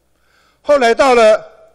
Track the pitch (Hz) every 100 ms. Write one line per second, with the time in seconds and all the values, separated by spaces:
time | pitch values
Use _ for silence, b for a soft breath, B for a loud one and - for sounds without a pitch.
0 | _ _ _ _ _ _ - 285 233 233
1 | 277 240 220 220 - _ _